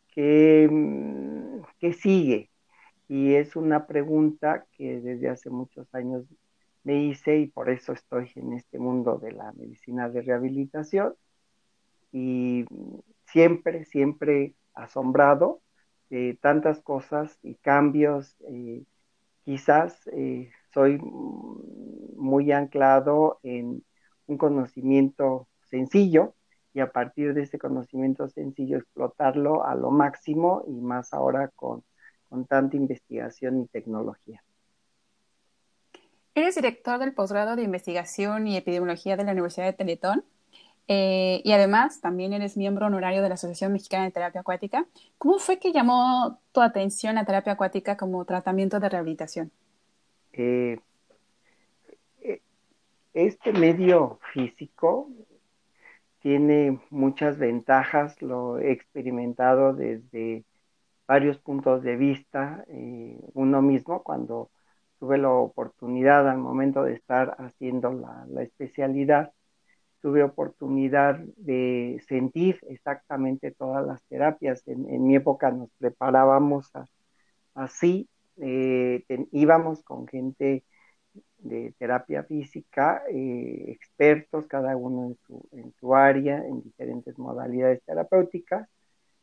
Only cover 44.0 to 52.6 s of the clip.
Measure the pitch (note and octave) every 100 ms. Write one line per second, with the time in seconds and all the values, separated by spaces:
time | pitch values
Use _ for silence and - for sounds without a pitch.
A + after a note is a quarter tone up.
44 | F#3 F3 F3 F3+ F#3 F3+ G3+ C4 F4 _
45 | _ _ C#4+ F#4+ - F#4 F#4+ D#4+ A#3+ B3
46 | B3+ B3+ A#3+ - _ - A#3 G3+ G3 -
47 | A3 A3 G3+ G3 G3+ G3+ F#3+ F#3+ G3 G3+
48 | F#3+ F#3 F3 F3+ F#3 F#3+ F#3+ G#3 G3 F3+
49 | D#3+ D#3 D#3+ E3+ D#3+ _ _ _ _ _
50 | _ _ _ - B2 B2 A#2+ A#2 _ _
51 | _ _ _ _ _ _ _ _ _ _
52 | _ _ B3 - _ _